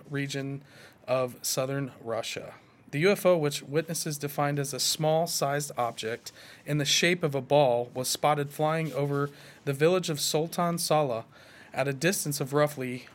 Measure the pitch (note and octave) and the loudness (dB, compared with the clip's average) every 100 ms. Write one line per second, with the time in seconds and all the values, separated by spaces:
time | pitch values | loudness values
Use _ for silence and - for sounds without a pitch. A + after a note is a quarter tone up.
0 | - C#3+ C#3 C#3 C#3 C#3 - - - - | -8 -4 -4 -4 -6 -8 -12 -20 -20 -20
1 | - C3 B2+ A#2+ - - C3 C#3 C3+ - | -2 0 0 -4 -4 -2 -2 -2 -6 -10
2 | A2+ A2 - - D#2+ - - _ - C#3+ | -6 -6 -4 -8 -12 -18 -20 _ -8 0
3 | F3+ G3 F3+ F3+ D3 C#3+ - C#3+ E3 E3 | 2 4 4 4 2 -2 -4 -4 -2 -6
4 | E3 D3 D3 D3 C#3+ C#3+ C#3 B2+ - - | -6 -6 -6 -2 0 0 -4 -2 -2 0
5 | D#3 D#3+ E3 - C#3+ C#3+ C#3+ - A#2+ - | 2 2 0 -2 -2 -2 -4 -4 -4 -4
6 | A2 A#2 - - - - - D3 C#3+ - | -8 -8 -10 -18 -20 -18 -4 -2 2 4
7 | F3 F3 D#3+ C#3 B2 C#3+ C#3 A#2+ B2 - | 4 2 0 -2 2 6 6 4 0 -4
8 | B2+ - D3+ D3 C#3+ C#3+ D3+ D#3+ D#3+ C#3 | -4 0 2 2 -2 -2 0 0 -2 -2
9 | C#3+ C#3+ C#3+ C#3+ - - - C3+ D#3 F#3 | 0 0 -2 -6 -20 -10 -6 4 4 4
10 | E3+ D3 - D#3 E3 - F3 E3+ E3+ D#3 | 0 -2 0 0 0 0 0 0 2 2
11 | D3 A2+ - - - - - - C3+ C3+ | 2 -2 -6 -20 -20 -20 -10 -2 -2 0
12 | D#3+ G3 D3+ C#3+ C3+ C#3 D3 D3 B2+ B2 | 0 0 -4 -4 0 2 2 0 -6 -8
13 | - | -12